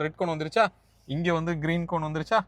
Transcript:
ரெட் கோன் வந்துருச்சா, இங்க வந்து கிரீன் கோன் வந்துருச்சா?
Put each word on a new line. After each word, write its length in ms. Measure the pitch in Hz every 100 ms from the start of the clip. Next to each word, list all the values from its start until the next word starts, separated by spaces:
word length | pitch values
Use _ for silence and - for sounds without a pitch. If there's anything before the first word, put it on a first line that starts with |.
| 151
ரெட் 140 | -
கோன் 140 | 180
வந்துருச்சா, 320 | 156 156 - 202 - _ _ -
இங்க 220 | 143 170
வந்து 180 | 165 165 165
கிரீன் 220 | 156 170 170
கோன் 160 | 170 156
வந்துருச்சா? 320 | 156 156 226